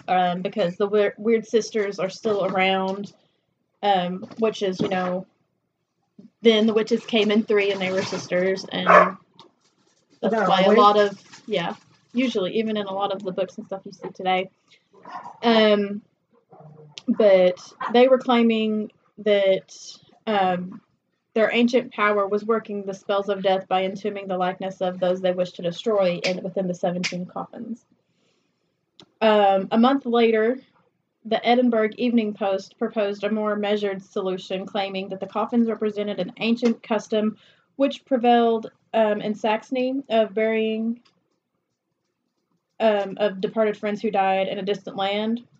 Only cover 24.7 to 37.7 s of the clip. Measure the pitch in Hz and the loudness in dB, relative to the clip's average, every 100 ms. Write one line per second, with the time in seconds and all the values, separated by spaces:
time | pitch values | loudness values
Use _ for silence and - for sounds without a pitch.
24.7 | 185 185 180 180 185 185 180 175 - 175 | -4 -4 -2 -2 0 0 -2 -4 -4 -8
25.7 | 170 233 208 185 175 185 185 190 196 185 | -4 -2 2 2 0 -4 -4 -6 -6 -4
26.7 | 175 185 180 180 180 180 190 170 - - | -4 -4 -4 -6 -8 -10 -10 -12 -12 -12
27.7 | 233 _ _ _ _ _ _ _ _ _ | -14 _ _ _ _ _ _ _ _ _
28.7 | _ _ _ - - 220 208 196 196 190 | _ _ _ -20 -2 2 4 4 2 2
29.7 | 226 247 277 240 233 226 220 220 277 - | 2 4 2 0 2 4 2 0 -2 -8
30.7 | _ _ _ _ _ 214 220 226 240 247 | _ _ _ _ _ -6 -2 2 2 4
31.7 | 226 214 214 247 233 214 208 196 196 - | 2 0 -2 0 0 -2 -4 -2 -4 -6
32.7 | - 226 226 202 202 208 214 214 208 202 | -8 -6 -2 -4 -2 -4 -2 -2 -2 -2
33.7 | 208 202 190 190 208 190 185 - 190 190 | -2 -2 -6 -8 -6 -4 -6 -6 -8 -6
34.7 | 208 196 190 196 190 190 208 226 240 226 | -6 -6 -6 -8 -10 -8 -6 -2 0 0
35.7 | 214 214 208 208 196 175 - 220 233 233 | 0 -4 -4 -6 -6 -8 -4 -2 0 0
36.7 | 226 - 208 - 214 214 - _ _ _ | -2 -4 -4 -2 -2 -2 -6 _ _ _